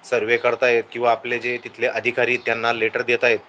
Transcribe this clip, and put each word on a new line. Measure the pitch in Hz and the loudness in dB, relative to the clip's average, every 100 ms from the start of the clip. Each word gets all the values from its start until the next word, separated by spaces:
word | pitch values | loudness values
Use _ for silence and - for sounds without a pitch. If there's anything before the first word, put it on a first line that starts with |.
सर्व्हे | - 123 107 117 | 0 -2 2 0
करतायत | 123 117 127 120 113 | 0 2 2 2 0
किंवा | 120 120 | -2 0
आपले | 113 120 120 | 0 -2 -4
जे | 120 123 | -4 -6
तिथले | 120 117 120 | -10 -4 -2
अधिकारी | 107 110 120 120 123 | 0 -2 0 0 0
त्यांना | 120 113 117 | -2 -2 0
लेटर | 117 110 123 | 0 -2 -2
देत | 120 120 | -2 2
आहेत | 123 110 | 2 0